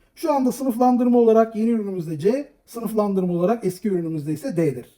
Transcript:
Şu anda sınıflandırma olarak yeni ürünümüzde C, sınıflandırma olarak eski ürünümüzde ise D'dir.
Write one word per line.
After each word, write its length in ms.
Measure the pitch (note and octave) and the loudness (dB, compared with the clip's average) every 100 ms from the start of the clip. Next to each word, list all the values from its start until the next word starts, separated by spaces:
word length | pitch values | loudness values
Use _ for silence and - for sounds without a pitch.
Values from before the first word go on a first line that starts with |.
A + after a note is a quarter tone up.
| _ | _
Şu 180 | - D#4+ | -6 -2
anda 200 | C#4+ B3+ | 0 0
sınıflandırma 640 | - C4+ A3+ B3+ B3 B3 A#3+ | -2 -4 2 4 4 4 4
olarak 380 | A#3 A3 A3+ G#3+ | 6 4 2 0
yeni 140 | A3+ | -2
ürünümüzde 480 | A3+ G3+ F#3 D#3+ D3+ | 0 -4 -6 -6 -2
C, 340 | F#3 C4+ C#4+ _ _ | 0 0 -6 _ _
sınıflandırma 680 | A#3 A3 G#3+ G#3 F#3+ F3+ | -10 -6 -2 0 0 0
olarak 320 | E3+ F3+ A#3 | 0 0 0
eski 240 | F#3+ F3+ G#3+ | -4 -4 -4
ürünümüzde 440 | F3+ E3 D#3+ C#3+ | -2 -4 -6 -6
ise 240 | D3+ C#4 E3+ | -6 -4 -2
D'dir. 300 | D#3 B2 - | -2 -2 -12